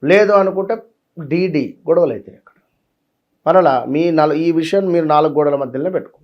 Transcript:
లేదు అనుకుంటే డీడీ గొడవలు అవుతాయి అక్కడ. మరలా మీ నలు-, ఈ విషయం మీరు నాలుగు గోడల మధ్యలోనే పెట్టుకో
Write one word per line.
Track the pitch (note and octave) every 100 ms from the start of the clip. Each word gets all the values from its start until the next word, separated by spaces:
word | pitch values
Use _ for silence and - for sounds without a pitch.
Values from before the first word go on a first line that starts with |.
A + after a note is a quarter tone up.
| C#3
లేదు | F#3+ G3+ G3+
అనుకుంటే | F#3+ F#3 F#3+ A3+ - _ _ - D3
డీడీ | E3 F#3 D3+ A#2+ - -
గొడవలు | E3+ E3 A2
అవుతాయి | - -
అక్కడ. | _ _ _ _ _ _ _ _ _ _ -
మరలా | F#3 E3+ C3 A#2+
మీ | C#3 E3+ D#3+
నలు-, | D3+ D3+ E3
ఈ | E3
విషయం | D#3+ G3 F#3+ E3+
మీరు | D#3+ D3+
నాలుగు | D3+ C#3+
గోడల | D3 C#3+
మధ్యలోనే | C3+ C3 D#3+ F3+
పెట్టుకో | - _